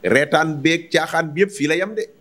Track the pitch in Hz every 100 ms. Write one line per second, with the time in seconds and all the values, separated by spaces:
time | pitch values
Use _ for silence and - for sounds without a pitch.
0 | 92 120 147 160 160 147 147 165 165 165
1 | 160 165 165 147 196 - 147 160 190 214
2 | - _